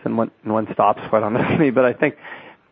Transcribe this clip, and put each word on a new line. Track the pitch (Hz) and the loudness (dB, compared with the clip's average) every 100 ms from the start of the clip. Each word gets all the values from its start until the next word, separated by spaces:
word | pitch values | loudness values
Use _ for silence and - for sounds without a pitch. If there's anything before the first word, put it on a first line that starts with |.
and | 117 113 | -6 -4
one, | 110 _ | -4 _
and | 110 | -4
one | 110 107 | -2 -2
stops, | - 104 - - | 2 2 2 0
quite | 107 | -2
honestly. | 107 113 - 175 143 | 0 -2 -2 2 2
<laughs> | |
But | 120 | 4
I | 127 | 2
think, | 120 151 - - - - - _ | 2 -2 -2 -18 -20 -20 -20 _